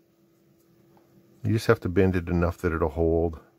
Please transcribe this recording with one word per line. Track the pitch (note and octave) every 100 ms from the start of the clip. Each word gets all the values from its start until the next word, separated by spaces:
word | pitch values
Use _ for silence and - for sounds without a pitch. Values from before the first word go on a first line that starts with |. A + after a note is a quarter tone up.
| _ _ _ _ _ _ _ _ _ _ _ - _ _
You | G#2+
just | A2 -
have | A2
to | F#2+
bend | F2+ F#2+
it | F2+ E2+
enough | F2 E2+ -
that | F2
it'll | D#2+ E2
hold. | E2+ E2 E2 E2+ D#2 -